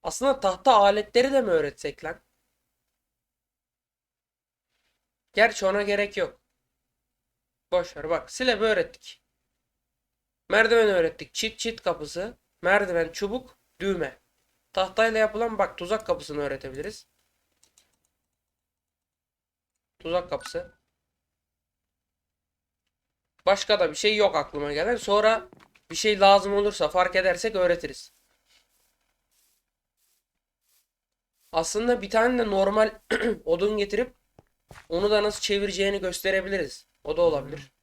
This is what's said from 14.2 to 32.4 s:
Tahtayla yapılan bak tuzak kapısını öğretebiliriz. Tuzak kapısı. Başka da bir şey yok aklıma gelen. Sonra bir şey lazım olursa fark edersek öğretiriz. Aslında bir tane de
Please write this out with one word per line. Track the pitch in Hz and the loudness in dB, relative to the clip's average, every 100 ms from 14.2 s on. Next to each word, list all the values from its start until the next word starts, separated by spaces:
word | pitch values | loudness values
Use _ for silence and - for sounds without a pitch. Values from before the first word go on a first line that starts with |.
| _ _ _ _ _ | _ _ _ _ _
Tahtayla | - 185 - 226 220 | -4 -2 0 0 2
yapılan | 214 214 233 214 | 0 0 -4 -2
bak | 185 - | -4 -4
tuzak | 175 220 - | -6 -4 -2
kapısını | 170 - 147 | -6 -4 -6
öğretebiliriz. | 143 135 135 131 180 214 _ _ _ _ _ _ _ _ _ _ _ _ _ _ _ _ _ _ _ _ _ _ _ _ _ _ _ _ _ _ | -6 -8 -10 -12 -12 -14 _ _ _ _ _ _ _ _ _ _ _ _ _ _ _ _ _ _ _ _ _ _ _ _ _ _ _ _ _ _
Tuzak | 165 175 175 | -4 -4 -4
kapısı. | 139 - 170 180 _ _ _ _ _ _ _ _ _ _ _ _ _ _ _ _ _ _ _ _ _ _ _ _ _ _ _ - | -10 -8 -12 -12 _ _ _ _ _ _ _ _ _ _ _ _ _ _ _ _ _ _ _ _ _ _ _ _ _ _ _ 0
Başka | 196 - 202 | 0 0 0
da | 170 | 0
bir | 151 | 0
şey | 214 214 | 0 2
yok | 196 156 | 2 2
aklıma | 143 147 147 | -4 -6 -4
gelen. | 147 190 240 | -4 -2 -4
Sonra | - 202 214 220 - - - _ _ | 0 2 4 2 -4 -20 -20 _ _
bir | 170 | -4
şey | 214 208 | -2 4
lazım | 196 196 196 | 8 8 4
olursa | 202 202 202 151 | 0 0 0 0
fark | 180 180 185 | 2 2 2
edersek | 185 170 226 190 | 0 0 -2 0
öğretiriz. | 180 170 143 135 - _ _ _ _ _ _ _ _ _ _ _ _ _ _ _ _ _ _ _ _ _ _ _ _ _ _ _ _ _ _ _ _ _ _ | 2 0 -4 -12 -20 _ _ _ _ _ _ _ _ _ _ _ _ _ _ _ _ _ _ _ _ _ _ _ _ _ _ _ _ _ _ _ _ _ _
Aslında | 165 165 208 240 240 | -4 -2 -2 0 0
bir | 196 | 0
tane | 220 240 | 2 2
de | 247 | 2